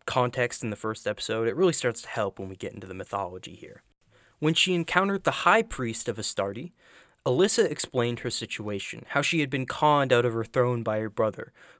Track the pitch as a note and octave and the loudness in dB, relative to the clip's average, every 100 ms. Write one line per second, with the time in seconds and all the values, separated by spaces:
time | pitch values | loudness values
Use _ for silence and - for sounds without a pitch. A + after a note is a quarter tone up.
0 | - C3 B2 B2+ A#2+ - A#2 G#2 A2 G#2+ | -4 0 0 2 -2 -2 -6 -4 -6 -4
1 | - G#2+ - A2+ A2+ A2+ F#3 - B2+ A2+ | -6 -4 -4 0 0 2 2 2 -2 -4
2 | - - G2+ - F#2+ F#2+ G2+ - G2 F#2 | -6 -4 -4 -4 -10 -8 -10 -10 -12 -10
3 | - G2+ F#2 F#2 - F2 - - _ _ | -8 -6 -6 -10 -16 -18 -18 -20 _ _
4 | _ _ _ _ D3+ E3 - F3 D#3+ F3+ | _ _ _ _ 0 2 2 2 2 2
5 | G3 G3+ - - F3 G#3+ A#3 - A#2+ A2 | 2 0 0 2 4 4 2 -4 -4 -2
6 | - G#2 G#2 - G2 G2+ F3 - _ - | -4 -4 -4 -2 -4 -4 -12 -16 _ -20
7 | _ _ - B2+ G3+ - G#3 - - C3 | _ _ 0 4 4 4 2 0 -2 0
8 | A#2+ A#2 B2 - A2+ - G#2 G2+ - - | 0 -2 -4 -6 -6 -8 -6 -6 -8 -12
9 | - C#3+ C#3+ E3 C#3+ C3 C3 - D3+ C#3+ | -4 -2 0 0 0 -2 -4 2 4 4
10 | C3+ A#2+ A#2+ A2+ G#2+ C3 B2 A#2+ A2+ G#2+ | 6 4 4 0 0 2 2 2 -2 -2
11 | A2 - A2 - - _ - | -2 0 0 0 -12 _ -20